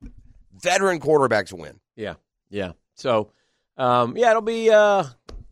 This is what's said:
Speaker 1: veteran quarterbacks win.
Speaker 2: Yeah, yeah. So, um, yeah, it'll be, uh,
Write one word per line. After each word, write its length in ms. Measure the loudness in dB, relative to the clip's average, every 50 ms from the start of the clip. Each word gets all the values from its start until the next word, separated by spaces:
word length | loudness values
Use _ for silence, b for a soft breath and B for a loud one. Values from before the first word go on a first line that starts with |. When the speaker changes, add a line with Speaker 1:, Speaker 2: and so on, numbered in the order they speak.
| -20 -20 -20 -20 -20 -20 -20 -20 _ _
Speaker 1:
veteran 480 | -20 -6 -2 0 0 2 2 0 -2 -2
quarterbacks 520 | 0 2 2 2 2 2 2 0 -2 -4
win. 280 | -10 -16 -16 -18 -18 _ _ _ _
Speaker 2:
Yeah, 180 | -12 -12 -12 -12 -14 _ _ _ _ _ _
yeah. 240 | -8 -8 -8 -8 -10 _ _ _ _
So, 380 | -8 -4 -2 0 0 -2 -4 _ _ _ _ _ _ _ _ _ -4
um, 380 | -2 0 2 2 0 -2 -2
yeah, 140 | 0 2 2
it'll 120 | 2 2
be, 280 | 0 -4 -4 -2 2 4
uh, 340 | 4 6 6 4 2 0 -2 -4 -10 _ _ -20 -20 -20 -18 -10